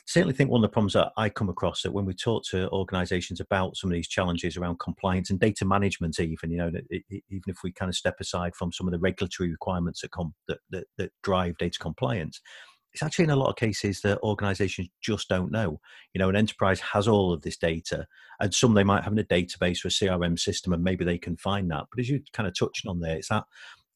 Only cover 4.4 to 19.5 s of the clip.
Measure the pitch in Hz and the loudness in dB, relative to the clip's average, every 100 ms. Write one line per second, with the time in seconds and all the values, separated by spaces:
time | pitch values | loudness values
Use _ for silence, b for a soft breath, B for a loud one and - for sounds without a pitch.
4.4 | 87 87 87 82 - - 95 92 92 92 | -2 -4 -4 -4 -6 -2 0 0 0 2
5.4 | 110 - 95 98 98 - 85 - 82 80 | 2 2 2 2 2 0 -4 -2 -2 -2
6.4 | 82 85 85 82 - 90 - 98 - 95 | -4 -2 -2 -4 -6 -10 -8 -14 -10 -10
7.4 | 98 87 92 - 95 - 90 - 92 90 | -8 -6 -8 -4 -4 0 -2 -2 -6 -4
8.4 | 87 - 87 - 90 87 92 90 92 - | -4 -4 -6 -4 -2 0 0 0 -4 -2
9.4 | 90 80 - 90 85 - - - 82 - | -4 -2 -4 -2 -2 -4 -10 -6 -6 -6
10.4 | - 78 - 87 - - 90 _ 101 92 | -10 -10 -8 -10 -10 -8 -8 _ 0 2
11.4 | 90 - 87 - 82 78 127 113 78 - | 2 0 -4 -2 -8 -4 -2 -2 -4 -10
12.4 | B B B B _ - 156 - 160 139 | B B B B _ -6 -4 2 4 4
13.4 | - - 113 101 101 95 101 101 110 101 | 2 2 0 0 -2 0 0 2 0 0
14.4 | 101 95 98 - 90 _ - 98 - 92 | 0 0 0 -2 -8 _ -4 -2 0 0
15.4 | 80 110 95 76 B B B 92 95 101 | 0 0 -2 -4 B B B 0 2 4
16.4 | 110 - 98 92 - 104 107 104 92 82 | 2 2 2 2 2 2 4 6 4 2
17.4 | 82 - 82 82 - 73 - B B B | -4 -2 -2 -2 -4 -6 -8 B B B
18.4 | 101 - 123 104 98 101 101 107 - 90 | -2 4 6 8 6 4 2 0 2 2
19.4 | 90 | 2